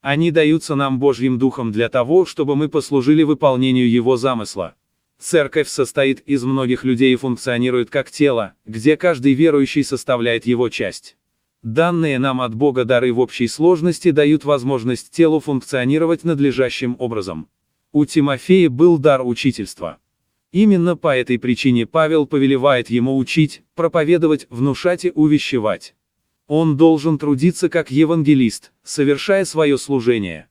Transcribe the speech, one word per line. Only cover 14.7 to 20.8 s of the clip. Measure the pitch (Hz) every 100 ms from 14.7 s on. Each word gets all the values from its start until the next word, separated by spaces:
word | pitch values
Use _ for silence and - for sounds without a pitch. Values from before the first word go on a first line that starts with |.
| 131 113 120 -
телу | - 165 156
функционировать | 147 135 - 131 123 151 165 165
надлежащим | 165 151 139 123 127 - 127 123
образом. | 123 110 92 80 78 _ _ _ _
У | 147
Тимофея | 147 160 143 135 - 190 170
был | 123 175 165
дар | 143 135
учительства. | 127 117 135 117 98 - 85 - _ _ _ _ _
Именно | 175 214 190